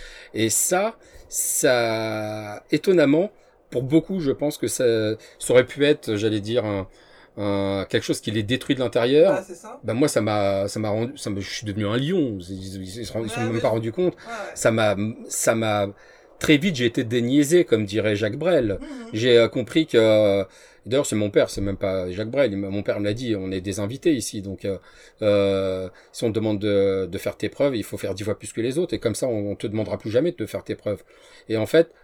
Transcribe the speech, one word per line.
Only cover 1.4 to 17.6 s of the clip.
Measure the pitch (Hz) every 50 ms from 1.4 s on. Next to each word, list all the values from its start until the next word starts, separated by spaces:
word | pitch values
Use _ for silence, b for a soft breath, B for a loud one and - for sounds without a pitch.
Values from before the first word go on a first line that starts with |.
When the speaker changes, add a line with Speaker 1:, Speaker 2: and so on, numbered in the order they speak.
| - - - - - 143 127 120 117 113 113 113 110 110 110 110 107 107 107 107 107 104 104 - - -
Speaker 1:
étonnamment, | - 151 - 202 185 170 147 139 143 160 190 208 - b b b b b b _
pour | - 123 131
beaucoup, | 127 151 160 160 - 196 190
je | 160 135 127
pense | - 143 147 151 -
que | - 110
ça, | - - 131 117 113 110 107 107 110 - B B B B
ça | B - 123
aurait | 127 127
pu | - - 139 143
être, | 143 151 147 - 120 110
j'allais | 101 107 110 107 107
dire, | 98 107 117 123 110
un, | 107 101 98 92 - b b b b b b b b b
un, | 107 101 101 101 98 98 98 98 98 95 -
quelque | - 117 -
chose | - - -
qui | - 113 107
les | 110 104
détruit | 101 127 123 - - 143
de | 131
l'intérieur. | 127 113 - 120 117 127 139 151 170 196 190 -
Speaker 2:
Ah, | -
c'est | - 175
ça. | - - 214 - - -
Speaker 1:
Ben, | 110 110
moi, | 120 151 143
ça | - -
m'a, | 107 107 107 104 98 98 98 98 98
ça | 98 - 113
m'a | 107 107
rendu, | 101 110 117 127 147
ça | - - 113
m'a, | 101 101
je | 95 -
suis | - - -
devenu | 104 98 104 104
un | 101 110
lion. | 123 139 151 190 185 147 123 104 95
Ils, | 87 87 98 95 95 95 95
ils, | 98 95 92 95 120
ils | 113
se | - -
rendent, | 113 113
ils | 107
se | -
sont | 113
Speaker 2:
Ouais, | 113
Speaker 1:
même | 113 113
Speaker 2:
ouais. | 113
Speaker 1:
pas | - 127
rendus | 110 117 113 113 110
compte. | - 185 175 -
Speaker 2:
Ouais, | - - 226 233
ouais. | 214 196 - -
Speaker 1:
Ça | - - 123 113
m'a, | 110 110 107 101 98 104 110 117 - - -
ça | - - - 131 117
m'a, | 113 110 110 104 104 101 101 - B B B B B B B B -
très | - - 156
vite, | 139 151 202 165
j'ai | 123 123
été | 117 - 147 127
déniaisé, | 110 120 123 117 120 135 147 143 139 170 180